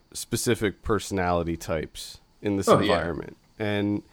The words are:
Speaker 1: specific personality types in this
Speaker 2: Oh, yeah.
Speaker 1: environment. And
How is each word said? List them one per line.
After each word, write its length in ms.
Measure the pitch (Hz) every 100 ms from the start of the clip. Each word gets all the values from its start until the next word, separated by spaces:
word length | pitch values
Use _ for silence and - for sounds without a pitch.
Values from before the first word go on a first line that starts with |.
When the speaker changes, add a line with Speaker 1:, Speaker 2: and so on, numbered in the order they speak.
| _
Speaker 1:
specific 720 | - - 117 - 107 107 -
personality 720 | - 104 - 98 90 87 82 82
types 640 | - 82 - - - - _ _
in 140 | 104 98
this 120 | 147
Speaker 2:
Oh, 120 | 151
yeah. 140 | 101
Speaker 1:
environment. 420 | 85 82 78 - - _ -
And 440 | 104 104 104 104 -